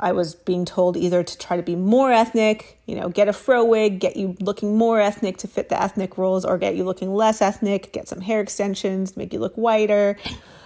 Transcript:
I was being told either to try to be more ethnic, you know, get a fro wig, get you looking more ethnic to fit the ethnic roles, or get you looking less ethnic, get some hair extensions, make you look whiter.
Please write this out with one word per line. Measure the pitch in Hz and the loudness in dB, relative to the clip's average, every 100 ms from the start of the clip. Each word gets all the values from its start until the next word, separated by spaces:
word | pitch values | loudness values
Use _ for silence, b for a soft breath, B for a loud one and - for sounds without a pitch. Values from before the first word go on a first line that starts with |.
I | 185 | -2
was | 170 165 | -2 -4
being | - - 180 | -6 -4 -2
told | 175 - 180 175 | -2 0 0 2
either | 175 175 | 0 0
to | 175 - | -2 -8
try | - 175 | -6 -4
to | |
be | 170 175 | -2 -2
more | 190 240 269 | 2 4 6
ethnic, | 233 233 233 214 220 - _ - | 4 4 2 2 0 -6 _ -10
you | - | -6
know, | - | -4
get | 175 208 | 2 2
a | |
fro | 202 - 247 | 2 2 4
wig, | 233 220 214 190 | 4 4 4 2
get | 190 - | -2 -2
you | 190 180 | -4 -4
looking | 196 208 208 214 | -4 -2 0 2
more | 226 226 | 4 4
ethnic | 202 208 196 185 | 2 0 -4 -6
to | 196 | -6
fit | - - | -6 -4
the | - | -2
ethnic | 196 - 185 - | -2 -4 -6 -2
roles, | 185 185 | 0 0
or | 180 185 | 0 0
get | 196 | 0
you | 180 | -2
looking | 185 185 185 | -4 -4 -4
less | 202 220 220 | 0 2 2
ethnic, | 202 214 202 196 - | 0 0 -2 -2 -4
get | - - | -12 -10
some | - | -10
hair | 190 220 | -4 -2
extensions, | 208 - 202 196 196 190 190 - | -2 -4 -4 -4 -4 -2 -4 -8
make | 185 | -10
you | - | -6
look | 190 | -6
whiter. | - 226 220 208 208 202 208 B B B B | -2 0 2 2 2 2 -2 B B B B